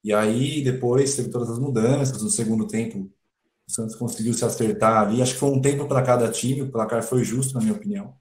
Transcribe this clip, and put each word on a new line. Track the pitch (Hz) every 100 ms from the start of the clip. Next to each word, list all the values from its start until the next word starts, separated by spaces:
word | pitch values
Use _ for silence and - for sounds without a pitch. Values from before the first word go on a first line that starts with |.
E | 107
aí, | 104 107 120 139 151
depois, | 131 123 120 131 135 -
teve | 110
todas | 123 113
as | 117
mudanças. | 139 113 117 143 131 104
No | 107
segundo | - 110 110 101
tempo, | 110 113 101 95 _ _ _ _ _ -
o |
Santos | - 110 -
conseguiu | 117 - 113
se | 113
acertar | 117 - 110 101 113 110
ali. | 104 117
Acho | 123
que | -
foi | 139
um | 135
tempo | 135 139 135
pra | 135
cada | 127 120 113
time. | - 120 135
O | 131
placar | 113 110 117
foi | - 127
justo, | 107 120 135
na | 123
minha | 107
opinião. | 104 - - 104 -